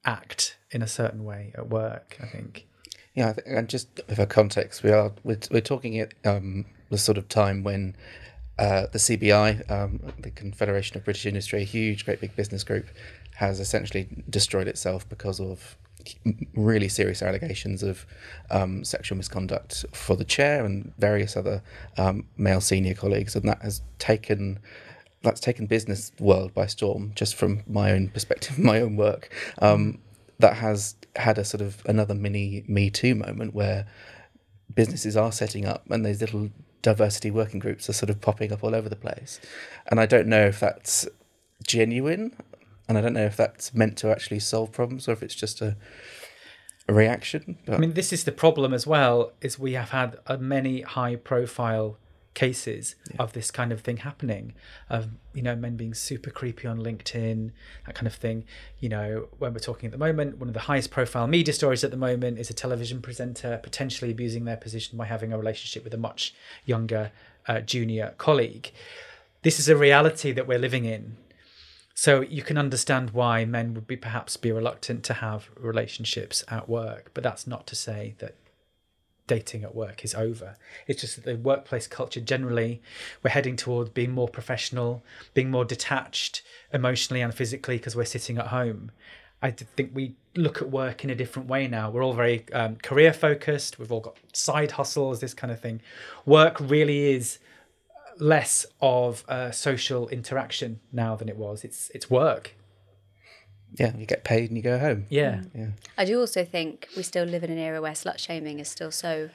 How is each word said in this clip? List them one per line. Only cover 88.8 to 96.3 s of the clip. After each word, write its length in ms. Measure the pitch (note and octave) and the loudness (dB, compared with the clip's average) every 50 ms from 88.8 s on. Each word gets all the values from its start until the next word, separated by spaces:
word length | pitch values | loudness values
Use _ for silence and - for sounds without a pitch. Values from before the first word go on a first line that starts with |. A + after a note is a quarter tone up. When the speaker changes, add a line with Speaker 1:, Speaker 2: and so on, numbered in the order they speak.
| G2 A2 - _ - - - - - _ _ _ | -12 -16 -18 _ -20 -20 -20 -20 -20 _ _ _
Speaker 1:
I 80 | - C3+ | -4 -4
d-, 140 | A2+ - A#2+ - _ | -4 -4 -14 -10 _
think 160 | - C3+ C3 B2 | -4 -4 -4 -2
we 220 | C3+ C3+ B2+ B2+ _ _ _ _ | -6 -6 -6 -8 _ _ _ _
look 260 | F3 E3+ D3 - - | 0 0 2 2 -2
at 80 | B2 C3+ | -6 -4
work 340 | C3+ C3+ C3 B2+ A#2 - - | -2 -2 -2 -4 -6 -6 -6
in 60 | C#3 | -6
a 60 | B2+ | -4
different 340 | A#2+ B2+ A#2 - C3 C3 B2+ | -4 -4 -6 -6 -10 -6 -2
way 180 | C3 C3+ C3+ B2+ | -2 -2 0 -2
now. 220 | A#2+ A2 G#2+ G#2+ | -2 -4 -4 -4
We're 140 | G#2+ A#2+ C3 | -2 0 0
all 100 | C3 B2 | 0 2
very, 320 | A2+ A#2+ A#2+ A#2 A2+ A2+ - - | 2 2 2 2 0 -2 -6 -4
um, 220 | B2+ A#2 A2 A2 A2+ | -2 -2 -2 -4 -6
career 340 | - - C#3 C#3 D#3 E3 | -8 0 6 8 8 8
focused. 680 | D#3 D#3+ - D3+ D3 D3 - - D3 C#3+ - - - - | 6 6 2 2 2 2 0 -2 -2 -2 -2 -8 -8 -10
We've 120 | - A2 | -8 -6
all 80 | A#2+ A2+ | -6 -6
got 160 | A2+ A2+ - - _ _ _ | -6 -8 -16 -18 _ _ _
side 380 | - - - C#3 D3+ D3+ D3 | -4 -2 0 2 2 0 0
hustles, 480 | - - C#3 - - D3+ C#3 C3+ B2+ A2+ | 0 -2 -4 -2 0 -2 0 0 -2 -4
this 140 | - B2 - | -6 -10 -8
kind 180 | - - A#2+ | -8 -8 -8
of 80 | A#2 A2+ | -8 -6
thing. 220 | - A#2+ A2+ A2+ - - - - - - - - - | -6 -8 -8 -8 -10 -14 -20 -18 -16 -16 -18 -8 6
Work 320 | C#3+ | 8